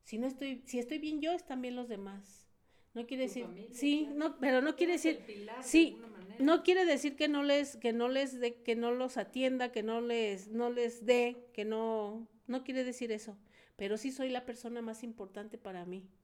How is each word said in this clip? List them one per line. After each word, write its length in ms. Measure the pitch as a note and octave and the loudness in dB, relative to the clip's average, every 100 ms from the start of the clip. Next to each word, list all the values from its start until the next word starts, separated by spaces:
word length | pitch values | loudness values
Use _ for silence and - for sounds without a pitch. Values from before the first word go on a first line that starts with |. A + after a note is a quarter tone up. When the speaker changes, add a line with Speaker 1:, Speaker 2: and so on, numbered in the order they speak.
Speaker 1:
Si 160 | - A3 | -8 -4
no 80 | B3+ | -4
estoy, 340 | C4 C#4 B3+ - | -4 -8 -8 -6
si 120 | B3 | -6
estoy 220 | A#3+ D#4 | -4 -4
bien 200 | D#4 D4+ | -4 -2
yo, 120 | D#4 | 0
están 320 | F4 F4 B3+ | -2 -4 -6
bien 120 | B3 B3 | -6 -6
los 120 | A#3+ | -6
demás. 580 | G3+ G3 G3 G3+ - _ _ _ _ _ | -8 -8 -12 -18 -20 _ _ _ _ _
No 120 | A#3 A#3 | -10 -6
quiere 160 | C4 | -2
Speaker 2:
Tu 40 | C4 | -2
Speaker 1:
decir, 160 | B3+ G3+ | -4 -8
Speaker 2:
familia, 240 | F3+ A3+ | -12 -14
Speaker 1:
sí, 260 | B3 C#4+ D4 D4 | -2 2 2 2
Speaker 2:
claro. 140 | C#4+ | 0
Speaker 1:
no, 200 | D#4 C#4+ | -2 0
pero 220 | C#4 B3+ | 4 4
no 100 | C#4+ | 2
Speaker 2:
Tú 60 | D4+ | 2
Speaker 1:
quiere 160 | F4 | 2
Speaker 2:
eres 120 | F4 D#4+ | 4 2
el 120 | D4+ | 0
Speaker 1:
decir, 180 | - G3+ | -6 -12
Speaker 2:
pilar 220 | G#3 A#3+ | -10 -8
de 60 | |
Speaker 1:
sí, 240 | B3+ D#4+ E4 - | 6 6 6 2
Speaker 2:
alguna 120 | - - | -16 -16
manera. 180 | - A3+ C4+ | -16 2 6
Speaker 1:
no 180 | E4 | 6
quiere 220 | E4 F#4 F4+ | 6 6 6
decir 300 | C#4+ D4 C4+ | 4 2 0
que 100 | D4+ | 2
no 160 | C#4+ | 2
les, 320 | C#4+ C#4+ C#4+ - | 4 4 2 -2
que 160 | A#3+ | -2
no 160 | A#3 A#3+ | 2 2
les 320 | C4 C#4 B3+ | 2 0 -2
dé, 220 | A#3+ A#3+ | -4 -2
que 140 | - A3+ | -2 0
no 140 | A#3 | 2
los 260 | B3 B3+ B3+ | 0 0 -2
atienda, 560 | G3+ B3+ C4 C4 B3 | -4 0 2 2 0
que 100 | A#3+ | 0
no 160 | G#3+ A#3 | -2 -2
les, 480 | A#3+ A#3 A3 G3 G3+ | 0 0 0 -2 -4
no 220 | A3 A#3+ | -2 0
les 360 | B3 A#3 A#3 G#3+ | 2 0 -2 4
dé, 440 | B3 A#3+ A#3+ - | 4 4 -2 -12
que 120 | - G#3 | -6 -2
no, 600 | A3 A3+ A3 G#3 A3 A3+ _ - | 0 0 -2 -4 -8 -12 _ -6
no 160 | B3+ | -6
quiere 220 | C4 C4 B3+ | -4 -4 -4
decir 260 | B3 A#3 | -4 -4
eso. 260 | G#3+ A3 G3+ _ - - - | -4 -6 -16 _ -20 -20 -8
Pero 220 | G3 G#3+ | -4 -2
sí 140 | C4+ | -4
soy 160 | C4 C4 | -4 -2
la 160 | B3 B3 | -2 -6
persona 360 | A#3 A#3 A#3+ | -10 -8 -6
más 220 | A3+ A3 | -6 -8
importante 540 | A#3+ A3+ F#3+ G3+ G#3+ A3+ | -10 -10 -10 -10 -12 -12
para 280 | G3 F3+ F3+ | -10 -10 -8
mí. 220 | F#3 F#3+ _ | -10 -14 _